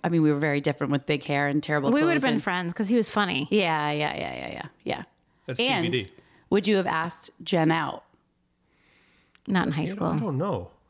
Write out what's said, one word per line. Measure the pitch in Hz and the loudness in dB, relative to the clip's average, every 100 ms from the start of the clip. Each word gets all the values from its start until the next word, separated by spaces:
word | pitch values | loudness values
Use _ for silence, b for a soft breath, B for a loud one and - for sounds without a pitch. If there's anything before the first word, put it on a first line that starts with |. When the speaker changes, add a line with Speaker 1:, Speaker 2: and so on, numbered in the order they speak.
Speaker 1:
I | 170 | 2
mean, | 170 | 4
we | 151 | 4
were | 147 | 4
very | 151 143 | 0 0
different | 143 143 139 | 0 -2 0
with | 143 - | -2 0
big | 147 | -4
hair | - 143 143 | 0 0 2
and | 143 | 0
terrible | 147 151 139 | 0 0 2
Speaker 2:
We | 269 | 2
would | 320 | 2
have | 320 | 2
Speaker 1:
clothes | |
Speaker 2:
been | 262 240 | 2 0
Speaker 1:
and | |
Speaker 2:
friends | - 180 175 | 0 -2 -2
'cause | 170 196 | -4 0
he | 240 | 2
was | 214 | 2
funny. | 208 196 156 143 | 0 0 -2 0
Speaker 1:
Yeah, | 208 180 156 147 | 2 2 0 0
yeah, | 147 147 - | 0 -2 -4
yeah, | 71 62 | -6 -6
yeah, | 64 | -8
yeah, | - - _ | -10 -12 _
yeah. | - - - _ _ _ - | -8 -6 -8 _ _ _ -10
Speaker 3:
That's | 131 | -4
Speaker 1:
And | 247 233 170 | 0 0 0
Speaker 3:
T | |
B | 127 95 | -2 -4
D. | - b b b | -12 b b b
Speaker 1:
would | 196 202 | 0 4
you | 202 | 2
have | 180 | 2
asked | 160 170 - - _ | -2 -4 -8 -12 _
Jen | 175 175 156 | 0 2 4
out? | 165 143 - _ _ _ _ _ _ b b b b b b b b - | 2 -2 -8 _ _ _ _ _ _ b b b b b b b b -2
Speaker 2:
Not | 190 170 | 0 2
in | |
high | 151 | 0
Speaker 3:
You | 160 | -2
know, | |
Speaker 2:
school. | 202 - | -2 -2
Speaker 3:
I | 165 | -2
don't | 220 135 | -2 -2
know. | 196 123 87 _ | -2 -4 -6 _